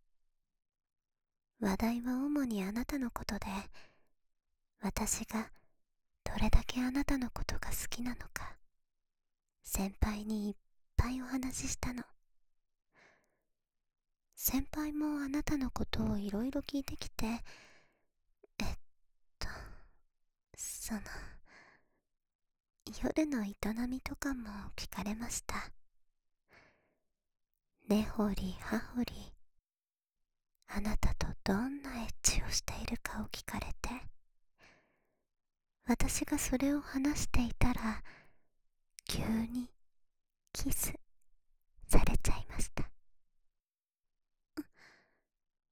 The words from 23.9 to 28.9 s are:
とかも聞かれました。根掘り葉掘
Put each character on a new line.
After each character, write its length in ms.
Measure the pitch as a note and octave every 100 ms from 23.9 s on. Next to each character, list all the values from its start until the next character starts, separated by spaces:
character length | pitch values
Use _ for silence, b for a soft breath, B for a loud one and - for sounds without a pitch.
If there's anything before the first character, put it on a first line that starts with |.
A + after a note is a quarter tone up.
| C4
と 140 | - D4
か 180 | C#4+
も 160 | C4 G#3+ G3+ G3 -
聞 140 | -
か 140 | -
れ 120 | G3+ A3
ま 140 | A#3+
し 140 | -
た。 280 | - - - - - _ _ _ _ _ _ b b b b b _ _ _ _ _ _ _ _ -
根 160 | G#3
掘 260 | G#3+ - G#3
り 200 | G3 F#3+ -
葉 200 | - A3+
掘 240 | -